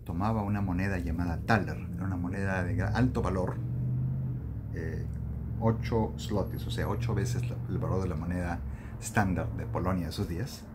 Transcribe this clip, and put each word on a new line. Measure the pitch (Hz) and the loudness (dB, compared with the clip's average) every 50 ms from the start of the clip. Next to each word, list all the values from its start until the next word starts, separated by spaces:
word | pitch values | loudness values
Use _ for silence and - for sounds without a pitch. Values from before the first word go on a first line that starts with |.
| - | -6
tomaba | - 87 85 98 107 113 110 101 | -4 -2 0 0 2 2 2 2
una | 98 104 104 | 2 0 0
moneda | 101 95 90 90 95 98 98 90 | 2 2 2 2 2 2 0 0
llamada | 87 85 80 82 87 87 80 76 - | 0 0 0 0 0 0 0 -2 4
taler, | - 117 104 92 76 80 - - - - | 4 4 4 4 2 -2 -4 -4 -6 -4
era | - 92 | -2 -2
una | 95 95 90 | -2 0 0
moneda | 90 87 98 98 98 98 95 92 90 | -2 -2 -2 0 0 0 2 2 2
de | 87 87 | 2 2
gra-, | - 92 95 107 | 2 2 2 4
alto | 113 123 123 110 117 | 4 4 4 4 2
valor, | 107 92 92 95 90 - - - - - - - - - - - - - - - - - - - - - - - - - - | 2 2 2 2 0 0 0 -2 -4 -2 -2 0 0 0 0 0 0 0 0 -2 -2 -2 -4 -4 -4 -6 -6 -6 -6 -6 -4
eh, | 82 82 80 80 80 - - - - - - - - - - - - | -4 -2 -2 -2 -2 -4 -4 -4 -4 -4 -4 -4 -4 -4 -4 -4 2
ocho | 113 113 113 113 - - 123 113 110 110 - - | 4 4 4 4 2 2 2 2 2 2 0 -4
zlotys, | - - 107 98 90 78 - - - - | -4 -2 0 0 0 0 -2 -4 -4 -4
o | |
sea, | - - 82 78 | -2 0 0 0
ocho | 98 - - - - | 0 0 0 0 2
veces | 98 98 - - - - - | 2 2 0 0 0 0 -2
la, | - - - - | -2 -4 -4 -2
el | 90 87 | -2 0
valor | - 80 85 95 95 | 0 2 2 2 2
de | 90 | 0
la | 82 | -2
moneda | 76 80 85 90 90 90 85 - - - - - - - - - - | -2 -2 -2 0 0 0 0 -2 -2 -4 -6 -6 -8 -8 -10 -10 -8
estándar | - - - 120 104 95 90 80 80 78 - | -8 0 2 4 4 4 4 2 0 0 -2
de | - 78 | -4 -4
Polonia | 78 - - 82 90 92 90 82 | -2 -2 0 2 2 2 2 0
de | 78 | -2
esos | 78 - 104 85 | -2 -2 -2 -2
días | 85 80 107 143 - - - - - | 0 -2 -4 -4 -6 -10 -12 -14 -14